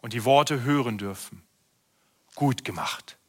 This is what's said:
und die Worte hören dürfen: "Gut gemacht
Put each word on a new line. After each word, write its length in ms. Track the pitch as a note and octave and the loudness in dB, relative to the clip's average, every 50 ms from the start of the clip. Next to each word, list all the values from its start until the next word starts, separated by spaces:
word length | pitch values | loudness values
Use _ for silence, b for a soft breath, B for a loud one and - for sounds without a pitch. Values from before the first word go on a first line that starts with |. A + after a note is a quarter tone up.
| - | -12
und 100 | A#2+ A2 | -8 -8
die 120 | A#2+ G#2+ | -4 2
Worte 380 | B2 C3+ C#3+ D3 C#3 D3+ C3+ A#2+ | 6 6 6 6 4 0 -2 0
hören 360 | C3 C#3+ C#3+ C3 A#2+ A2 G2+ | 2 2 2 2 0 -4 -4
dürfen: 440 | G2+ G2+ G2 F#2 - - - F#2 _ _ _ _ _ _ _ _ _ _ _ _ _ _ _ _ _ _ _ | -6 -8 -8 -10 -14 -16 -18 -20 _ _ _ _ _ _ _ _ _ _ _ _ _ _ _ _ _ _ _
"Gut 280 | - C#3+ C#3 B2+ - - | -2 0 0 0 -2 -4
gemacht 540 | - F#2 F2 - - - - - - - _ _ | -10 -8 -6 -6 -6 -6 -8 -12 -20 -20 _ _